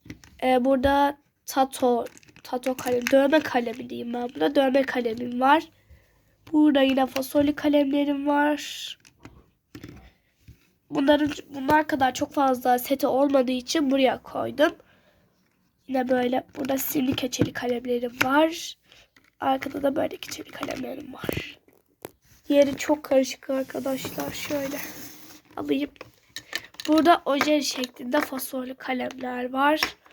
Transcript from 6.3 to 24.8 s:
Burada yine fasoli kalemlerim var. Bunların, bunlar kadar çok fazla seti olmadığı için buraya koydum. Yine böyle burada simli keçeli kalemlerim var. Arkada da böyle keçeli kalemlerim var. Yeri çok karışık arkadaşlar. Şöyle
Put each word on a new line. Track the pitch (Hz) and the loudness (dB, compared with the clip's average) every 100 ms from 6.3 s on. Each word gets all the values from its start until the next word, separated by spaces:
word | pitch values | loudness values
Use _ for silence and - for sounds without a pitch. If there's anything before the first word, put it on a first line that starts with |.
| _ - | _ -2
Burada | 311 302 277 | 4 6 6
yine | 269 262 262 | 4 4 0
fasoli | 269 262 294 285 | -2 -2 2 2
kalemlerim | 294 302 294 285 285 285 285 285 | 2 2 4 4 2 0 0 0
var. | 285 294 294 285 - - - _ _ - - _ _ _ - - - 62 _ _ _ - - _ _ _ | 2 2 0 -6 -12 -12 -14 _ _ -20 -20 _ _ _ -20 -18 -20 -20 _ _ _ -20 -20 _ _ _
Bunların, | 294 277 294 294 294 - | 0 4 4 2 -4 -10
bunlar | 277 262 302 302 | -6 2 2 2
kadar | 302 262 | 0 0
çok | 254 285 | 0 -4
fazla | - 269 254 254 247 | 0 0 2 2 0
seti | 247 277 277 | 0 0 0
olmadığı | 254 285 277 254 | 2 4 4 2
için | 254 247 330 277 | -2 -2 0 2
buraya | 269 262 226 | 4 2 0
koydum. | - 269 226 233 311 - _ _ _ _ _ _ _ _ _ _ - | -6 -6 -4 2 2 2 _ _ _ _ _ _ _ _ _ _ -6
Yine | 262 254 | -2 2
böyle | 254 247 254 - - | 2 2 -2 -4 -6
burada | 262 269 | -4 -2
simli | - 302 254 262 | -2 -2 0 0
keçeli | 254 - 247 | -4 -2 -2
kalemlerim | - 247 240 247 240 240 247 | -2 -4 -4 -2 -4 -4 -2
var. | 262 277 320 339 - - _ - _ _ _ _ | 2 4 4 2 -10 -14 _ -20 _ _ _ _
Arkada | - 269 269 285 | -2 -2 -2 -4
da | 277 277 | -2 0
böyle | 311 370 | -2 -6
keçeli | - - - | -12 -14 -14
kalemlerim | - - - 247 269 302 | -12 -8 -8 -8 -10 -14
var. | 254 - - - - _ _ _ _ - _ _ _ - | -10 -6 -6 -8 -14 _ _ _ _ -20 _ _ _ 2
Yeri | 285 277 269 | 4 4 2
çok | - 302 | 0 -2
karışık | - 269 262 - - | 2 2 2 -2 -6
arkadaşlar. | 269 262 - 262 269 269 277 285 | -6 -4 -6 -6 -6 -6 -8 -8
Şöyle | - - 294 277 285 | -8 -6 -6 -6 -8